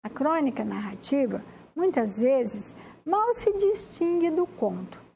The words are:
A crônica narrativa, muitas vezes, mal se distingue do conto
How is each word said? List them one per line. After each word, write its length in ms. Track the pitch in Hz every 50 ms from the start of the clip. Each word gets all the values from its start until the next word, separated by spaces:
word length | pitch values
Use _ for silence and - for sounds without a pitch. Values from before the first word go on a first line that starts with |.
| -
A 40 | 214
crônica 560 | - - 277 302 320 330 294 262 - - 220
narrativa, 800 | 214 196 196 208 196 202 - - - 277 285 269 220 190 196 - - - - - - _
muitas 420 | 311 349 381 285 - 226 208 190 214
vezes, 560 | 233 254 269 262 240 208 - 208 196 - - - - - - - _
mal 300 | 302 349 415 440 480 466
se 180 | - - 427 403
distingue 720 | 392 403 392 427 - - - - - 339 339 349 349 330 339
do 160 | 311 330 359
conto 560 | 349 - - 233 202 185 180 185 - - - - - _